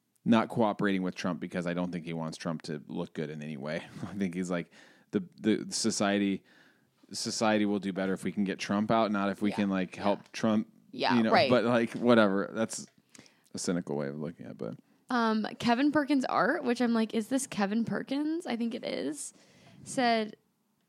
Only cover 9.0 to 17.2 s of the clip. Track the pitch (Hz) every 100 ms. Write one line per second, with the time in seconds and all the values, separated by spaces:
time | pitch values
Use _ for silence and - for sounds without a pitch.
9 | 107 101 98 95 104 98 101 95 90 -
10 | 101 98 - - 113 107 - _ _ -
11 | 131 120 110 - 143 123 113 120 117 -
12 | 120 117 104 98 - 110 110 - - _
13 | _ - - _ _ - - 87 - 71
14 | 69 73 76 - 62 - 57 - _ _
15 | - 247 226 220 208 - 233 233 294 294
16 | 277 285 - 127 185 339 262 240 247 233
17 | 220 226